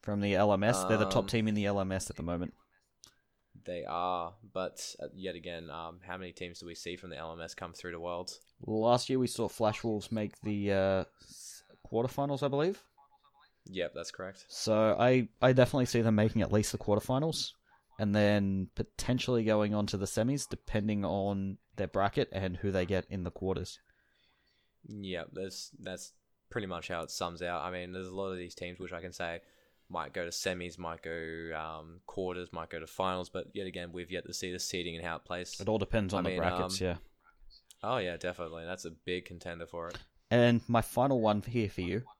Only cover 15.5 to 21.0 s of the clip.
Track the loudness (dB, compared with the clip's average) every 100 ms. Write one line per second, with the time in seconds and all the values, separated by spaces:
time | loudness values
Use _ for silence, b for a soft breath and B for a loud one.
15.5 | 8 6 6 2 4 6 6 6 4 4
16.5 | 4 2 -2 2 2 4 0 0 -2 -6
17.5 | -10 b b b -2 2 6 6 6 4
18.5 | 2 -2 -4 -6 -4 0 0 2 2 4
19.5 | 4 4 2 2 0 0 2 2 0 -2
20.5 | -8 -2 0 2 0